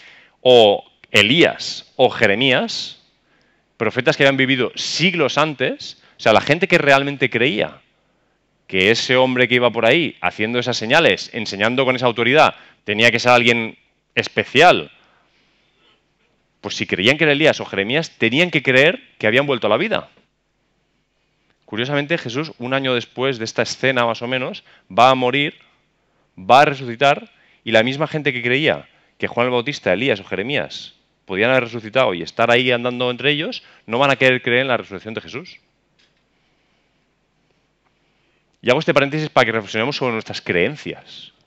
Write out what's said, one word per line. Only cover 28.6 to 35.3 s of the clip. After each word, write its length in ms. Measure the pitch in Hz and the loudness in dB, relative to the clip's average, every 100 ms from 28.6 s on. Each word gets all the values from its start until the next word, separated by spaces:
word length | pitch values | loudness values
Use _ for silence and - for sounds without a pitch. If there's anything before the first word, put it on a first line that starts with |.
| 151 76 71 _ _ _ | 0 -2 -6 _ _ _
que 100 | 98 | -6
Juan 200 | - 123 | -2 -2
el 60 | |
Bautista, 400 | 123 120 139 - | -2 -4 -6 -2
Elías 280 | 90 135 107 | -2 -2 -4
o 40 | |
Jeremías 680 | 98 92 110 143 73 - - _ _ _ | -6 -8 -6 -6 -6 -12 -18 _ _ _
podían 260 | - 95 113 | -10 -2 0
haber 140 | 131 | 0
resucitado 480 | 117 117 107 123 123 | -2 -8 -6 -2 0
y 100 | 90 | -2
estar 280 | 80 - 113 | -8 -2 2
ahí 200 | 120 127 | 2 2
andando 380 | 120 123 123 123 | 0 -2 -4 -4
entre 200 | 120 131 | -4 -4
ellos, 320 | 147 147 - - _ - | -2 -6 -10 -16 _ -8
no 120 | 113 | -2
van 120 | 139 | 0
a 60 | 131 | 2
querer 260 | 131 127 | 2 2
creer 180 | 127 120 | 0 0
en 80 | 135 | 0
la 80 | 117 | -4
resurrección 380 | 95 95 101 | -6 -14 -12
de 60 | 110 | -12
Jesús. 380 | 82 | -12